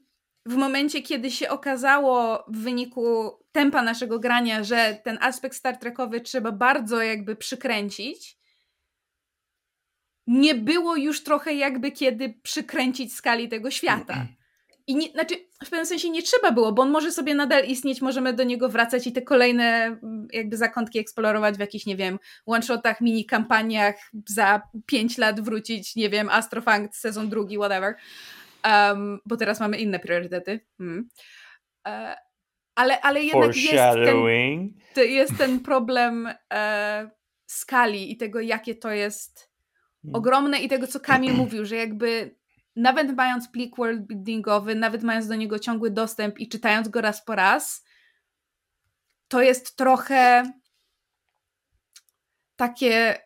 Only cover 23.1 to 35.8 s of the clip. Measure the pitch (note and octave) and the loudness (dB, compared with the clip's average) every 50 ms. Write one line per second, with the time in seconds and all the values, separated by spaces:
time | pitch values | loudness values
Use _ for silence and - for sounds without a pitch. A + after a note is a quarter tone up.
23.1 | A3 A3+ G#3 - B3+ A3 A3+ A3+ B3 A3 A3 A3+ A3 G#3+ G3+ G3+ G3+ - - - | 2 0 0 0 -2 -2 0 2 0 0 2 0 0 2 2 2 0 -2 -8 -20
24.1 | - G#3+ G#3 - G#3 A3 G#3 G3 G#3 G#3 - - - A3 - - C#4+ A#3 G#3+ A#3+ | -18 -16 -12 -6 0 2 4 4 4 4 0 -6 -16 -16 -4 -2 0 0 0 0
25.1 | A#3+ B3+ A#3 G#3+ G#3 G#3+ G#3+ G#3 A3 G#3+ G#3+ - A3+ G#3 F#3 - - A3+ A3 G3+ | 0 0 0 0 0 0 -4 -4 -4 -4 -4 -6 -8 -8 -8 -8 -4 -2 -2 0
26.1 | G3 G#3 G#3+ G3+ - A3 A3 - - A3+ A#3 - A3 G3+ G#3 G#3 - - - A3+ | 0 0 0 2 2 2 0 -2 -6 -4 0 2 2 2 0 -4 -8 -8 -8 -6
27.1 | G#3 G#3 A3 G#3+ G3+ G#3+ G#3 F#3 G#3+ G#3 G#3 G3+ G3 F#3 F#3 G3+ A#3 - - - | -6 -6 -6 -4 -4 -4 -4 -4 -4 -2 -2 0 0 0 -2 -2 -4 -6 -12 -20
28.1 | - - - - - - - - _ _ - A3 G#3+ G#3 G3+ G3+ G3+ G3+ G3+ G#3 | -20 -20 -20 -20 -20 -20 -20 -20 _ _ 2 4 6 6 6 6 4 0 -2 -6
29.1 | G3+ G3+ - G3+ A#3 A#3 A3+ G3+ G#3+ G#3+ A3 G#3 G#3+ G3 A3+ G#3 F#3+ F3 - - | -8 -8 -8 -6 -4 -2 0 0 0 0 -2 -2 -2 -2 -2 -2 -2 -4 -2 -2
30.1 | F3 F3 F3 F3 F3+ F3+ F3+ - G#3 A3 - _ _ - F#3 F3 E3 F#3 A#3+ A#3+ | -2 -2 -2 -4 -6 -6 -6 -6 -8 -8 -10 _ _ -12 -10 -8 -8 -8 -10 -10
31.1 | _ _ - - - - - - - _ _ _ _ _ - G#3 G#3 G#3+ A3 F#3+ | _ _ -20 -20 -20 -20 -20 -20 -20 _ _ _ _ _ -12 -12 -10 -10 -10 -10
32.1 | - - - _ _ _ _ _ _ _ _ _ _ A#3 B3 B3+ C4+ B3+ - C#4+ | -12 -14 -16 _ _ _ _ _ _ _ _ _ _ 2 4 4 4 2 2 2
33.1 | C#4 D4 D4+ D4 - - A#2+ A#2 A#2+ C4 C4 D#4 - C#3 B2 B2 A#2+ A#2 A#2 A#2 | 2 2 2 4 6 6 6 6 4 2 2 4 6 6 8 8 6 6 6 6
34.1 | - - A#2 A#2 A#2 A#2+ B2 C3 D3 E3 F#3 G3+ - _ _ _ - C4+ B3 A#3 | 6 6 4 4 4 4 2 2 0 -2 -6 -8 -10 _ _ _ 2 2 2 4
35.1 | C4+ C4+ C4+ D4 - - D4 C4 B3+ B3+ B3+ - C#4+ C4 | 4 4 2 2 2 0 2 2 2 0 0 0 0 0